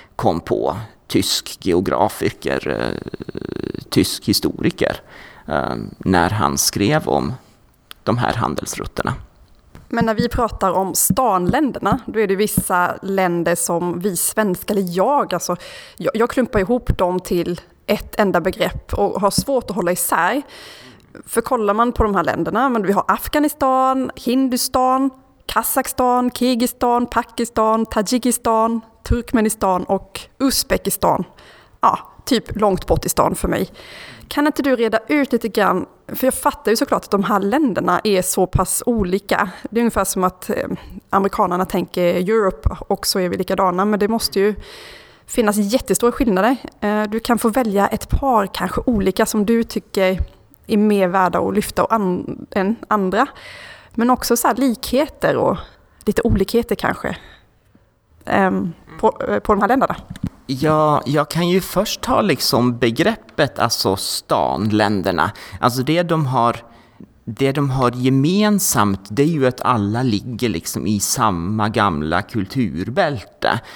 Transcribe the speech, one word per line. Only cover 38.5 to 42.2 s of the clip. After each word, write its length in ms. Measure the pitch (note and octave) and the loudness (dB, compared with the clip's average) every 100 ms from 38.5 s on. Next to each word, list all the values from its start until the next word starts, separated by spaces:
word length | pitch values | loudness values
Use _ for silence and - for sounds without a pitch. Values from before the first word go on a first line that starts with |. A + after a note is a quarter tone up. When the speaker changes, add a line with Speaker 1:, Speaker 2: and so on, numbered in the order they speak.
| - F#3 - - | 2 0 -2 0
Speaker 2:
olika. 640 | A#3 F#3 F#3+ - F3+ G3 - - | 0 0 -2 0 0 0 -6 -4
Det 100 | G#3+ | 0
är 20 | |
ungefär 220 | A#3 G#3+ | 2 2
som 200 | G3 - | -2 0
att, 260 | F3+ - - | 0 -2 -6
eh, 180 | - - F3+ - F3+ - | -4 -4 -6 -10 -18 -2
amerikanerna 540 | G3 G3 - G3 F3 | 0 0 2 0 2
tänker 500 | F#3 F#3 F3 - F3 | 0 -2 -2 0 2
Europe 640 | F3 | 2